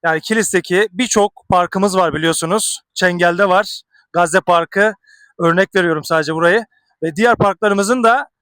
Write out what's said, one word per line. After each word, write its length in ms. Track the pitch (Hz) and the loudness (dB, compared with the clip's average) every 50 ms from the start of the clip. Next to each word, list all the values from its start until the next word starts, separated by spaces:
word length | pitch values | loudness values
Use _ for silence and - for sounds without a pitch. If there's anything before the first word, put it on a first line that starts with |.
| - | 0
yani 160 | 170 160 160 | 0 -2 -2
Kilis'teki 640 | - - 220 226 202 - - 180 165 - 180 185 214 208 | -2 -2 -2 -2 -2 0 -2 -2 -2 0 0 0 0 -2
birçok 400 | 180 185 254 226 - 214 202 208 _ - _ _ | -2 -6 -4 -2 0 0 0 0 _ -12 _ _
parkımız 480 | 190 180 175 170 - 190 196 208 185 | 0 0 0 0 -2 -2 -2 0 2
var 160 | 190 180 160 143 | 2 0 0 0
biliyorsunuz. 680 | 151 160 165 160 - 170 160 185 220 214 - - - _ _ _ | 0 -2 0 -2 -2 -2 -2 -2 -2 -2 -4 -8 -10 _ _ _
Çengel'de 560 | - 185 180 175 175 175 175 175 175 202 190 | -2 -2 0 0 2 0 0 2 0 0 2
var, 320 | 180 190 208 - - - _ _ _ _ _ _ - | 2 0 0 -2 -10 -16 _ _ _ _ _ _ -2
Gazze 280 | 170 175 165 156 190 | -2 0 0 0 -2
Parkı, 520 | - - 175 170 170 - - 196 202 220 208 _ _ _ _ _ _ _ _ - | 0 2 0 0 0 -2 0 0 0 0 -2 _ _ _ _ _ _ _ _ -2
örnek 360 | 170 170 165 180 196 190 - | 0 0 2 2 0 0 0
veriyorum 280 | 190 180 170 160 151 147 | 0 0 0 -2 -2 -2
sadece 300 | - 170 160 156 147 160 | -2 -2 -2 -2 -2 -4
burayı. 320 | 160 165 170 185 226 220 _ _ _ _ _ _ _ - | 0 2 2 2 2 0 _ _ _ _ _ _ _ -8
Ve 120 | 165 151 | -6 -2
diğer 200 | 170 220 240 233 | 0 2 2 2
parklarımızın 680 | - 220 202 190 _ 214 208 202 196 196 202 247 254 233 | 2 0 -2 0 _ -2 0 0 0 0 0 0 2 2
da 260 | 226 240 277 285 _ _ _ | 2 2 2 -2 _ _ _